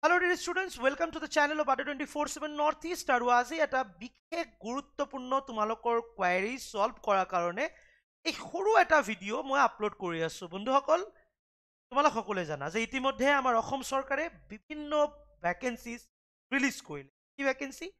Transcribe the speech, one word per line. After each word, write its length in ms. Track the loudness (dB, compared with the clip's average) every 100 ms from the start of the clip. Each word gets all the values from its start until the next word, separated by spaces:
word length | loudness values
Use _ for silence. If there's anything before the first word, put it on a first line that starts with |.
Hello 140 | 6 4
dear 140 | 4 0
students, 420 | -2 -4 -4 0 0
welcome 240 | 2 -4
to 60 | -4
the 60 | -2 2
channel 240 | 2 2
of 60 | 0
আড্ডা 120 | 0 -2
twenty-four 380 | -6 -6 -4 -4
seven 180 | -4 -8 0
North 200 | 0 0 -6
East। 180 | -6 0 2
আৰু 100 | 4 2
আজি 200 | 2 -2 0
এটা 140 | 0 -4 -10
বিশেষ 420 | -20 _ _ -6 -6 _
গুৰুত্বপূৰ্ণ 760 | -6 -6 -8 -6 -6 -6 -2 -2 -2
তোমালোকৰ 480 | -2 0 0 0 0 -2 -2
কুৱেৰি 360 | 2 2 0 -6 -8
ছলভ 240 | 0 0 0 2
কৰাৰ 200 | 2 4
কাৰণে 320 | 0 0 -2 -4 -6 -20 _ _ _ -8
এই 80 | -6
সৰু 300 | -8 -2 4 6
এটা 160 | 6 4 2
ভিডিঅ' 380 | -6 -4 -6 -2
মই 120 | 2 2
আপলোড 260 | 2 -6 -4
কৰি 160 | -4 -2 -4
আছো। 160 | -4 -10
বন্ধুসকল, 460 | -6 2 2 4 2 2 -14 _ _ _ _ _ _ _
তোমালোক 220 | 2 2 2
সকলোৱে 260 | -4 -4 -4
জানা 160 | -4 -4
যে 40 | -4 -2
ইতিমধ্যে 400 | -2 -2 2 2 4
আমাৰ 140 | 4 2
অসম 180 | 0 -4 -2
চৰকাৰে 340 | -4 -2 -4 -4 -8 -18
বিভিন্ন 400 | -18 _ -12 -2 2 2 -2 -20 _ -4
ভেকেঞ্চিজ 540 | -2 -4 -6 -12 -14 -16 _ _ _ _
ৰিলিজ 240 | 0 0 -2 -12
কৰিলে। 220 | -14 -14 _ _
কি 80 | -4 -2
ভেকেঞ্চি? 380 | -2 -8 -10 -14 -16